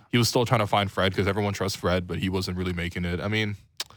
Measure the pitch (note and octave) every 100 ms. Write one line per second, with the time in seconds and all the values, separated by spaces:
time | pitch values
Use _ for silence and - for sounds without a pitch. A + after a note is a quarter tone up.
0 | - A#2+ A2+ C3 A#2 A#2+ G#2 G#2+ G2 -
1 | F#2 F#2 G2 G2 G2+ G2 F#2+ - - F#2
2 | F2+ E2+ F#2+ F#2 F#2 F2+ F#2 E2+ F2 F2+
3 | F2 F2 G2 G#2+ G#2+ G#2 - - -